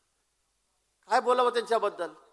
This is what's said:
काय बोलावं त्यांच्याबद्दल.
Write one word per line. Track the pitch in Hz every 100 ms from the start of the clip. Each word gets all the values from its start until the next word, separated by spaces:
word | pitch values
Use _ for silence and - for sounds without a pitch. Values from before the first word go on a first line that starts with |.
| _ _ _ _ _ _ _ _ _ _ -
काय | 233
बोलावं | 240 254 247
त्यांच्याबद्दल. | 233 208 226 202 190 165 - _